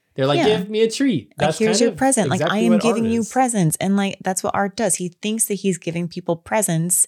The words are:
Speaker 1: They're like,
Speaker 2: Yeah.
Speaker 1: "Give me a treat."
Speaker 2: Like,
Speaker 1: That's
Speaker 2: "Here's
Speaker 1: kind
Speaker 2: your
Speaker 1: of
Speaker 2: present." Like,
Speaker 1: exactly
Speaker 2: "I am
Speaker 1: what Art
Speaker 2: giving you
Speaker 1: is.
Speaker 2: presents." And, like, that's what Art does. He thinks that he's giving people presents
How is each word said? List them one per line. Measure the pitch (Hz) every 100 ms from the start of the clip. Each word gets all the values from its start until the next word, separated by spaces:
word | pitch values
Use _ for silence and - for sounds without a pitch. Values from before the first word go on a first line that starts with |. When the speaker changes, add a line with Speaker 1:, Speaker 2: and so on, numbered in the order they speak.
| _
Speaker 1:
They're | - 135
like, | 147
Speaker 2:
Yeah. | 180 214
Speaker 1:
"Give | 190
me | 214
a | 226
treat." | - 277 175 -
Speaker 2:
Like, | - 147
Speaker 1:
That's | 160
Speaker 2:
"Here's | 220 214
Speaker 1:
kind |
Speaker 2:
your | 233
Speaker 1:
of | -
Speaker 2:
present." | 269 262 170
Like, | 123
Speaker 1:
exactly | 156 202
Speaker 2:
"I |
am | 233
Speaker 1:
what | 220 220
Art | 214
Speaker 2:
giving | 226
you | 233
Speaker 1:
is. | 220
Speaker 2:
presents." | 247 262 233 160 -
And, | 185 202
like, | 196 -
that's | - 185
what | -
Art | - 202 190
does. | 220 -
He | 180
thinks | - 208 220 -
that | 196
he's | 196 180
giving | - 165 170
people | - 175 165
presents | - 220 208 165 170 -